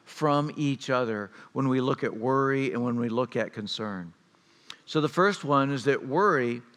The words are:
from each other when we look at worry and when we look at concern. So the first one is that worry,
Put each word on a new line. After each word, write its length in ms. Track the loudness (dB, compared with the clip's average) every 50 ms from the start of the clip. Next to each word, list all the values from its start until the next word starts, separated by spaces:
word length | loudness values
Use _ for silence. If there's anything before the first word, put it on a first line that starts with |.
| _
from 480 | -20 -6 0 2 2 4 4 2 0 -2 -2
each 320 | 0 0 0 -2 -2 0
other 420 | 0 0 0 0 -2 -4 -6 -8 -12 -18 -20 -8 -4
when 160 | -2 0 2
we 100 | 2 2
look 240 | 2 2 0 0 -2
at 100 | -4 -4
worry 600 | -2 0 0 2 2 2 2 0 0 0 -2 -2
and 100 | -2 -2
when 160 | -2 -2 -2
we 80 | -2 -2
look 300 | 0 -2 -2 -2 -2 -4
at 160 | -4 -4 -6
concern. 580 | -8 -8 -8 -6 -6 -6 -6 -6 -8 -10 -12 -14 _ _ _ _ _ _ _ _ _ _ -20 -20 -20 _
So 160 | -4 -2 0
the 80 | 0 0
first 340 | 2 2 2 2 2 -2 0
one 260 | 2 2 4 4 2
is 140 | 0 0 0
that 240 | 0 0 0 -2 -2
worry, 560 | 0 2 4 4 4 4 2 0 -2 -4 -8 -14 _